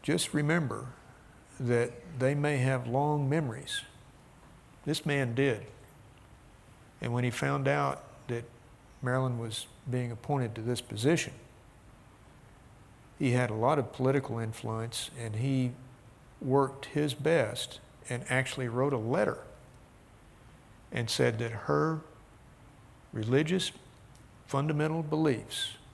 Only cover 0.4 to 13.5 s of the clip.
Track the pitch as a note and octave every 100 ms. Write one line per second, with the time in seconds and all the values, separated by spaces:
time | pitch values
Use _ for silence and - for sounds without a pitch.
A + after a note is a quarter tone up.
0.4 | D3 E3+ C#3+ G#2+ B2 - - - - -
1.4 | - - B2 A#2+ A#2+ - - D3 B2+ C#3+
2.4 | D3 C#3+ C3 C3 A#2+ B2+ D3 D3+ C3+ D#3
3.4 | C#3+ A2+ C#2+ - - - - - - -
4.4 | - - - - - D#3 D#3 C#3+ B2+ A#2
5.4 | C#3 G#2+ - - - - - - - -
6.4 | - - - - - - A#2+ A#2+ B2 A2+
7.4 | C#3 C#3 C3+ C#3+ C#3+ C3+ - - - A#2
8.4 | A#2 - - - - - B2+ B2+ C3 A#2+
9.4 | A#2 A2 - - - B2 A#2+ A2+ - C#3+
10.4 | A#2+ A2 A2 A#2+ - G#2+ B2+ E3+ - -
11.4 | - - - - - - - - - -
12.4 | - - - - - - - - C#3 B2
13.4 | B2